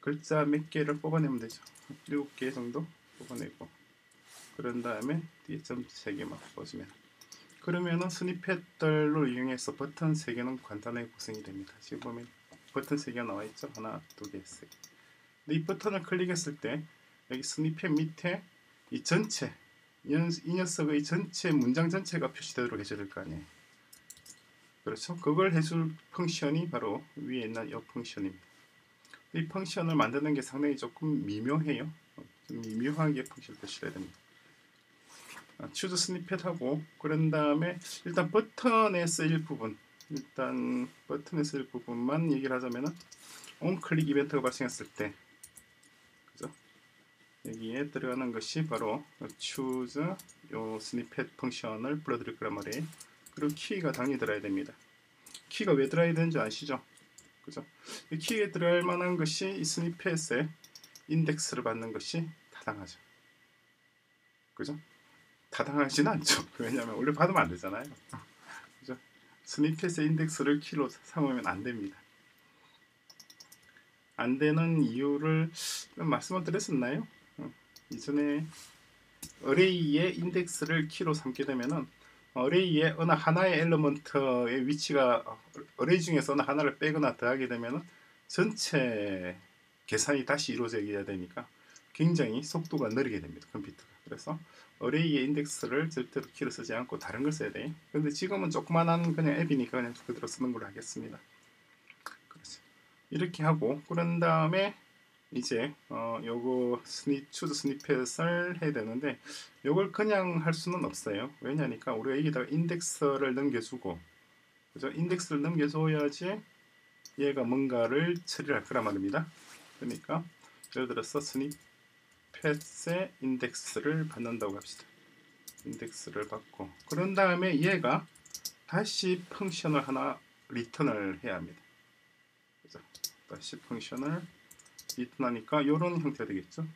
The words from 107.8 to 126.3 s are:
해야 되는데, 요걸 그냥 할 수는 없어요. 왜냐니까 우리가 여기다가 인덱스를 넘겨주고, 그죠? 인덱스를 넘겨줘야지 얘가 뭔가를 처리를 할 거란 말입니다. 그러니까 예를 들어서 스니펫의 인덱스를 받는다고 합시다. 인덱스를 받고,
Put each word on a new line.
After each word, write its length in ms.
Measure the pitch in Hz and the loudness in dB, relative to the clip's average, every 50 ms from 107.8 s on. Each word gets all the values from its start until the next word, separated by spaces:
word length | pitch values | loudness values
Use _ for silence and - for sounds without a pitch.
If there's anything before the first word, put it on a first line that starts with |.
| - - 143 127 127 123 - - 165 170 175 175 175 175 180 175 | 0 0 0 2 2 -2 -2 -2 0 0 2 0 0 -2 -2 -2
해야 100 | 170 156 143 | -2 0 0
되는데, 460 | 127 107 110 113 123 143 147 123 - - - - - - - - _ _ | 0 -2 -2 -4 -2 -2 -2 -4 -4 -10 -14 -14 -14 -14 -16 -20 _ _
요걸 280 | 131 151 180 202 190 | 2 4 4 4 2
그냥 520 | 196 - 208 214 214 196 190 180 175 165 156 | 2 0 2 4 4 4 4 2 0 0 2
할 100 | 160 165 | 2 0
수는 300 | 160 - 180 175 180 143 | 0 -2 -2 -2 -2 -2
없어요. 460 | - - - - 113 104 98 117 139 147 - | -4 -4 -4 -4 -4 -4 -2 -4 -6 -10 -8
왜냐니까 520 | - 123 135 156 147 123 117 110 - - 120 | -4 -2 0 0 0 0 -2 -4 -4 -4 -4
우리가 240 | 110 113 131 135 139 | -2 0 0 0 2
여기다가 300 | 156 156 143 127 123 - | 2 2 2 0 -2 0
인덱스를 840 | 135 160 170 170 175 175 170 - - - 156 143 139 135 139 135 127 | 0 0 2 2 0 -2 -2 -4 -2 2 2 2 4 4 2 2 2
넘겨주고, 640 | 131 139 147 123 120 113 - - 123 - 95 87 82 82 - _ _ _ _ _ _ _ _ _ _ _ _ _ | 2 2 2 2 0 -2 -2 -8 -6 -6 -6 -6 -6 -10 -18 _ _ _ _ _ _ _ _ _ _ _ _ _
그죠? 160 | - - 135 | -6 -6 -6
인덱스를 520 | 147 151 165 175 185 180 - - 156 143 | -2 0 0 0 0 -2 -2 -2 0 0
넘겨줘야지 1000 | 143 165 170 160 147 147 147 156 156 156 156 151 147 147 147 - 175 180 196 220 214 - _ _ _ _ _ _ _ _ _ _ _ - _ - | 0 2 2 2 2 2 2 2 2 2 4 4 2 0 0 -2 -4 -4 -4 -4 -8 -14 _ _ _ _ _ _ _ _ _ _ _ -18 _ 0
얘가 240 | 139 143 139 139 127 | 0 0 2 2 2
뭔가를 760 | 117 127 135 139 135 127 120 117 113 123 143 165 170 175 170 - | 2 2 2 2 2 4 4 4 4 4 4 4 4 0 -2 -2
처리를 300 | - - - 160 143 143 | -8 -6 -6 -2 0 0
할 80 | 110 101 | 0 0
거란 220 | - - 131 113 | 0 0 0 0
말입니다. 420 | 107 101 98 95 98 98 151 165 160 - - - - - - - - - - | 2 0 0 0 0 0 0 -2 -2 -8 -20 -20 -20 -20 -20 -20 -20 -14 -8
그러니까 440 | - 120 120 - - - 147 165 165 170 - _ - - - - - - - | -6 -6 -6 -6 -4 -2 -2 -2 -2 -6 -14 _ -20 -20 -20 -20 -20 -10 -4
예를 120 | 127 131 120 | -4 -4 -2
들어서 320 | 120 120 - - - 147 | -2 -4 -4 -2 -4 -4
스니펫의 1900 | 147 - - 135 139 147 147 - - - _ _ _ _ _ _ _ _ _ _ _ _ _ - - 160 151 151 156 - - - - 165 165 180 190 185 - - | -4 -2 -4 -4 -4 -4 -6 -10 -16 -20 _ _ _ _ _ _ _ _ _ _ _ _ _ -2 0 0 0 0 -4 -12 -14 -10 -4 -2 0 0 -2 -4 -6 -6
인덱스를 840 | - 131 131 127 127 120 120 - - - - - - 143 156 160 156 156 | -2 -2 0 0 -2 -4 -4 -6 -10 -6 -6 -2 0 0 0 2 0 -2
받는다고 480 | - - 117 117 117 113 107 104 98 | -4 -6 -6 -4 -4 -2 -2 -2 -4
합시다. 300 | 101 - - - - - - - - - - - - - _ _ _ _ - - - - | -6 -8 -12 -14 -16 -16 -20 -20 -20 -20 -20 -20 -20 -20 _ _ _ _ -20 -20 -14 -10
인덱스를 640 | 120 113 - 117 113 - - - - - 104 104 | -10 -8 -8 -8 -10 -10 -12 -12 -8 -6 -6 -6
받고, 440 | - | -6